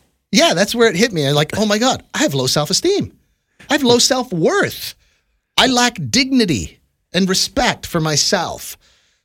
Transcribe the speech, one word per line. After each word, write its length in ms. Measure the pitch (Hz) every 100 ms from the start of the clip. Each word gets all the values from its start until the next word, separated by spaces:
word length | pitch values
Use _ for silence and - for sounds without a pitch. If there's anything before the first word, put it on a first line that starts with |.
| _ _ _
Yeah, 220 | 196 330
that's 220 | 175 208 226
where 140 | 226
it 60 | 165
hit 160 | 247
me. 120 | 175 139
I'm 80 | 147
like, 220 | 151 -
"Oh 80 | 214
my 120 | 214
God, 240 | 247 - -
I 60 | -
have 140 | 294
low 140 | 139 127
self-esteem. 680 | - 151 180 339 392 101 - _ _ _ _ -
I 40 |
have 100 | 302
low 140 | 254 240
self-worth. 960 | - 262 254 175 190 392 147 - - - _ _ _ _ _ -
I 100 | 240
lack 300 | 247 240 240 131
dignity 720 | 226 262 262 208 120 78 - _ _ _
and 140 | 175 190
respect 580 | 185 - - 240 160 -
for 140 | 175
myself." 760 | 156 147 - 190 143 - - - _ _ _ _